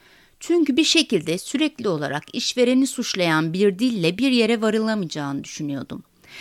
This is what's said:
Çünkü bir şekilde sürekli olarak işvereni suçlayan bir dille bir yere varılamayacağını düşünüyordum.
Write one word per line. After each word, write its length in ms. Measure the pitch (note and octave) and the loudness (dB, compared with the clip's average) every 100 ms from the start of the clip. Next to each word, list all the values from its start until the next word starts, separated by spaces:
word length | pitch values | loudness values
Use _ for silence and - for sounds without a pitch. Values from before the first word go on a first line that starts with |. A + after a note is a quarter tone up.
| _ - _ _ | _ -20 _ _
Çünkü 380 | - F4 C#4+ C4 | -2 2 2 2
bir 60 | |
şekilde 540 | D#4 E4 C#4 F#3 D#3+ F3 | 2 2 2 0 -2 -6
sürekli 520 | - C#4 D4+ - G#3+ | -4 -2 -2 -2 -2
olarak 340 | D#3 C#3+ C#3+ - | -2 -2 -6 -6
işvereni 540 | A#3 - B3 A#3+ C4 C4+ | -6 -4 0 2 4 2
suçlayan 680 | - A3+ F#3+ F3 D#3 D#3+ | -2 -6 0 2 2 0
bir 260 | F3 G3+ F#3+ | 2 2 2
dille 380 | B3+ A3 E3 F#3 | 0 2 0 2
bir 140 | C4+ | 2
yere 300 | B3 A3 A#3 | 4 2 2
varılamayacağını 840 | A3 A3 A3 G#3+ E3 D#3 C#3+ C#3 | 0 0 0 -2 -4 -6 -6 -6
düşünüyordum. 600 | - - D3 C3+ - - - _ - - | -8 -8 -6 -6 -8 -12 -16 _ -20 -20